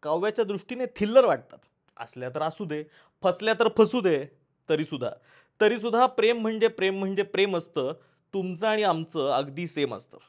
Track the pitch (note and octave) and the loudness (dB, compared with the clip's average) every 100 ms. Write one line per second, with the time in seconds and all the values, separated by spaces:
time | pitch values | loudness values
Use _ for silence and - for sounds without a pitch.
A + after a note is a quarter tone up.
0 | D3+ E3 G3+ G#3 G#3 G3+ - B3 B3 - | -2 0 0 -2 -2 -4 -8 -8 -8 -4
1 | G#3 B3 A#3+ C#3 - - _ _ _ _ | 4 6 6 2 -2 -20 _ _ _ _
2 | A#2+ - B2+ C#3+ D#3 - F#3+ D3+ D3+ _ | -16 -12 -8 -4 -6 -6 -8 -8 -10 _
3 | _ _ F#3 F3+ A3 A3 A3 A3 G#3+ B3 | _ _ -2 0 -2 2 0 4 4 4
4 | F#3+ D3+ C#3 _ _ _ - D3+ D#3 C#3+ | 2 0 -4 _ _ _ -4 -2 -2 -6
5 | A#2 - _ _ _ _ G#3+ A#3 A3+ A3+ | -8 -10 _ _ _ _ 2 2 -2 2
6 | B3 B3+ G#3+ A#3+ A3 A3 A3+ A3 F#3+ F#3+ | 2 2 0 0 -2 0 0 0 -2 -2
7 | F#3+ G3 G3 F3 G3+ F3+ E3 - C3 E3 | -4 -4 -4 0 0 0 -4 -4 -4 -6
8 | _ _ _ G3 F#3 E3+ A3 G#3+ G#3 D#3+ | _ _ _ -6 -6 -4 -2 0 2 0
9 | D#3+ E3 C#3 C3 C#3+ C#3 F3 D3+ C#3 G#2 | -4 -2 0 0 -2 -8 -8 -2 -4 -4
10 | - - | -14 -20